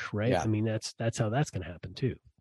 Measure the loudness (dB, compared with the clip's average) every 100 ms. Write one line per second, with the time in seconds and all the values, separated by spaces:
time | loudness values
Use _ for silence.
0 | -4 0 2 4 4 2 2 0 -6 -2
1 | -2 0 2 2 0 -2 -8 -10 -12 -2
2 | -2 -2 -12 _